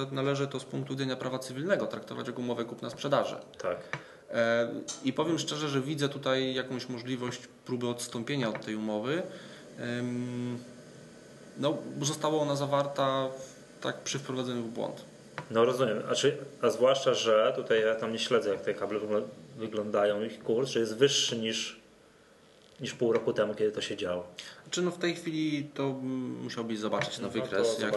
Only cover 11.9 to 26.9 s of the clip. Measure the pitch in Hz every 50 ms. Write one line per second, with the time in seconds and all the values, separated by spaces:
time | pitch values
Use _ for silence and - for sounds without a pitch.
11.9 | 131 139 143 139 156 - - 151 156 156 147 147 139 135 143 135 143 139 143 139
12.9 | - - 139 135 135 135 135 131 131 131 - - - - - - - - - 131
13.9 | 131 - - - - 139 139 - 127 131 127 127 123 120 117 113 117 107 104 95
14.9 | - - - - - - - - - - - - 110 113 117 127 127 127 131 113
15.9 | 104 113 - - 123 - - 139 143 - - - - - - 117 104 - 123 131
16.9 | 135 - - - 120 110 - 113 110 107 110 123 - 131 117 - 117 113 110 110
17.9 | 113 110 120 113 113 110 - - 127 113 104 104 95 - - 107 101 - 101 98
18.9 | 104 104 104 104 107 107 120 127 - - - - - - 110 110 107 107 104 107
19.9 | 104 104 101 104 104 104 110 113 - - - - 113 117 139 135 - 117 113 110
20.9 | 110 113 139 139 - - - - 123 113 110 113 113 113 - - - - - -
21.9 | - - - - - - - - - - - - - - - - - - 135 117
22.9 | - - 127 117 113 113 - 127 110 - 104 104 104 - 107 107 104 - - -
23.9 | 110 98 98 90 90 90 90 - - - - - - - - - - 175 180 180
24.9 | 170 - - 175 165 165 - 165 160 156 156 156 147 143 139 143 - - 139 139
25.9 | 131 131 131 131 131 131 127 127 123 123 123 120 - 120 113 113 113 104 107 107